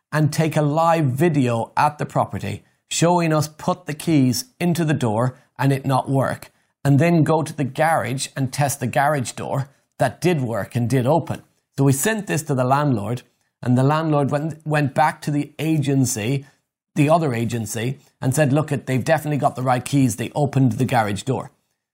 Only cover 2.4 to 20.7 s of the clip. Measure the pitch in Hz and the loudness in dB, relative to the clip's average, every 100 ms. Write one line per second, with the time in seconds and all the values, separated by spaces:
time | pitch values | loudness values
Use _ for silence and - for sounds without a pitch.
2.4 | 98 98 _ _ _ - 165 175 165 156 | -8 -8 _ _ _ 0 2 2 2 0
3.4 | 151 - - 180 - 151 - 156 127 120 | -2 -4 -4 -4 -6 -6 0 4 4 0
4.4 | - _ 180 160 156 147 117 107 127 - | -6 _ -2 0 0 0 0 0 -2 -4
5.4 | _ - 135 139 139 131 - 135 - - | _ -2 0 0 0 -2 0 0 0 -4
6.4 | - _ _ _ 139 139 170 170 147 160 | -12 _ _ _ 2 4 4 4 4 2
7.4 | 143 - 127 - 160 151 107 135 - - | -2 -6 -6 0 0 0 -2 -6 -8 -4
8.4 | 131 - 143 - 120 147 143 151 123 - | -6 -2 -2 -2 -2 0 0 0 -4 -8
9.4 | 73 135 131 _ _ - 135 - 180 160 | -6 -6 -6 _ _ -4 -4 0 0 0
10.4 | 123 110 - 120 117 131 120 160 - - | -2 -4 -4 -2 0 0 2 0 0 -10
11.4 | - _ _ - 139 135 214 220 196 165 | -12 _ _ 0 2 2 0 -2 -2 -4
12.4 | 156 131 127 135 147 113 101 123 - _ | -2 -2 2 2 2 -2 -4 -8 -10 _
13.4 | _ _ 123 123 135 156 160 147 135 143 | _ _ 0 2 4 2 0 0 0 -2
14.4 | 156 151 156 151 139 - 156 170 - 147 | -4 -8 -2 0 0 2 0 0 -4 -4
15.4 | 143 - 151 160 135 135 123 110 107 139 | -4 -6 -2 0 2 2 2 0 -2 -4
16.4 | 139 _ _ _ _ - 143 170 156 113 | -6 _ _ _ _ 0 2 4 2 -2
17.4 | 117 117 104 113 120 139 _ _ 131 131 | -2 -4 -6 -6 -6 -8 _ _ -2 0
18.4 | 147 147 151 139 - 131 110 156 156 143 | 2 0 -2 -6 -2 -4 0 0 0 -2
19.4 | 143 123 131 127 - 143 127 107 113 - | -2 -2 -2 -2 0 2 2 0 -6 -2
20.4 | 143 135 131 | -2 2 2